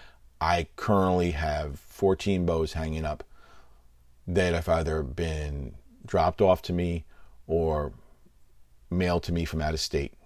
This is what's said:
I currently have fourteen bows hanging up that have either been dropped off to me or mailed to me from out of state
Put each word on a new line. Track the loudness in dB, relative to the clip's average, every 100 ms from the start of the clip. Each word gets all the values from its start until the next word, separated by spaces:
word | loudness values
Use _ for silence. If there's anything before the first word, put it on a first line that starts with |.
| -20 -20 -18 -2
I | 0 0 -2 -6
currently | 2 4 4 4 2
have | 0 -2 -2 -4 -8
fourteen | -12 0 2 2 2 2 2
bows | 0 0
hanging | -2 -4 -4 -4
up | -6 -12 -20 -20 -20 -20 -20 -20 -20 -20 -16 -2
that | 2 2
have | 2 2
either | 2 2 -2
been | -4 -4 -4 -2 -4 -6 -8 -12 -20 -20 -4
dropped | 2 2 4
off | 4 4
to | 2
me | -2 0 -4 -8 -20 -20 -16 -2
or | 0 0 0 -4 -8 -20 -20 -20 _ -20 -20 -20 -20 -4
mailed | 0 0 0
to | 0
me | -4 -2
from | -2
out | -2
of | -2
state | -2 -4 -4 -10